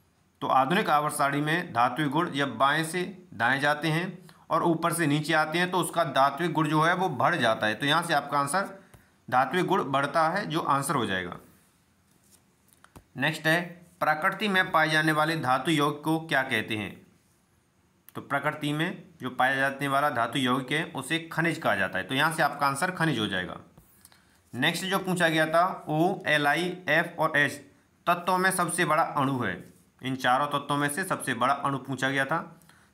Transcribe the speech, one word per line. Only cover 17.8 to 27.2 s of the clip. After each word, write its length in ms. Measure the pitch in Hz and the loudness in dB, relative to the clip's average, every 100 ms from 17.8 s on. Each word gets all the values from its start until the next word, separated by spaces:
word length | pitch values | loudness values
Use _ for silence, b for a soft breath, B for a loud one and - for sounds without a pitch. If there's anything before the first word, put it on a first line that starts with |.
| _ _ - - | _ _ -16 -16
तो 60 | |
प्रकृति 520 | - 139 147 143 147 | -4 -2 -2 -2 -4
में 300 | 147 175 - - - | -2 -2 -6 -14 -12
जो 80 | 123 | -10
पाया 260 | 127 131 135 | 0 0 2
जाने 320 | 135 131 143 | 0 -2 -2
वाला 220 | 139 147 | 0 0
धातु 300 | 127 117 147 | 0 -2 0
यौगिक 320 | 123 131 131 | 0 0 0
है 140 | 151 151 | -4 -4
उसे 440 | 139 131 160 165 | -8 -6 -6 -4
खनिज 240 | - 165 - | -2 -2 0
कहा 180 | 123 98 | 0 0
जाता 220 | 95 92 | -2 -4
है। 60 | |
तो 120 | 92 135 | -4 0
यहाँ 180 | 160 | 0
से 100 | 160 | 0
आपका 240 | 143 - 139 | -2 0 -2
आंसर 240 | 135 180 | 0 -4
खनिज 280 | 175 160 117 | -2 -2 0
हो 80 | 101 | -2
जाएगा। 300 | 92 85 - - - b b b b b b _ | -4 -6 -10 -18 -20 b b b b b b _
नेक्स्ट 320 | 113 151 170 185 | -2 0 0 -2
जो 140 | 196 | -2
पूछा 300 | 180 175 165 | -2 0 2
गया 160 | 160 156 | 2 2
था, 400 | 165 185 185 - | 2 2 -2 -4
ओ, 360 | 151 180 190 - | 0 2 0 0
एल 200 | 151 143 | 2 2
आई, 300 | 151 180 175 - | 0 -2 -4 0
एफ 260 | 160 165 | 0 0
और 180 | - | -2